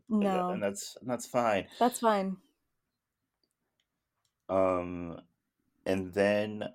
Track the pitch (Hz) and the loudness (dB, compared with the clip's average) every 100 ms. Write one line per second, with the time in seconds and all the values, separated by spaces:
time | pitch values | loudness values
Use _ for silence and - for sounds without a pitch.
0 | - 214 202 185 180 185 202 202 - - | -4 0 2 0 -2 -2 -4 -4 -10 -12
1 | 127 120 - 123 117 101 - - 240 240 | -6 -6 -2 0 2 2 0 0 0 2
2 | 226 208 190 185 _ _ _ _ _ _ | 2 2 0 -6 _ _ _ _ _ _
3 | _ _ _ _ _ _ _ _ _ _ | _ _ _ _ _ _ _ _ _ _
4 | _ _ _ _ - 95 95 90 87 87 | _ _ _ _ -2 2 4 2 -2 -6
5 | 85 - - _ _ _ _ _ - 95 | -8 -10 -16 _ _ _ _ _ -2 -2
6 | 92 92 101 104 107 107 104 | 0 2 4 4 0 -4 -8